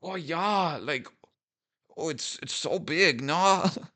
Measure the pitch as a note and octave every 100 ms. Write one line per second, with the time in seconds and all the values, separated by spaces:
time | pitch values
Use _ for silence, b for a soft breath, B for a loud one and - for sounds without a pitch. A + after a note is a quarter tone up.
0 | F3+ F#3+ D3 E3 G3+ G3+ F3+ C#3+ G#2+ C#3
1 | - _ _ _ _ _ _ _ _ -
2 | D#3+ D3 - - - - - F#3 - D#3+
3 | F#3+ B2 C#3 D#3+ F#3+ F#3+ F#3 - -